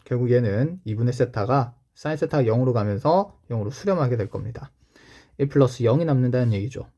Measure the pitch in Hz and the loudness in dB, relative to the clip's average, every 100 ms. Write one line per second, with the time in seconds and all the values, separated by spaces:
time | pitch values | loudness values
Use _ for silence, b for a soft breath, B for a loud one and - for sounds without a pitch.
0 | - 127 123 123 117 101 143 180 - 107 | -6 -2 2 2 2 0 -2 -4 -6 -2
1 | 120 127 120 117 101 139 117 - _ _ | -2 0 -2 -2 0 0 0 -6 _ _
2 | 147 156 156 151 117 113 127 117 104 101 | -8 -4 -2 0 2 2 2 0 0 0
3 | 147 175 196 - - 117 104 135 196 185 | 2 2 0 -8 -8 -6 -6 -6 -2 0
4 | 131 120 101 98 101 117 - _ _ b | 0 -2 -4 -8 -10 -12 -16 _ _ b
5 | b b b b 139 147 127 - 117 135 | b b b b 0 4 2 2 2 2
6 | 170 135 127 127 120 104 101 101 95 | 2 2 2 2 0 0 -2 -8 -14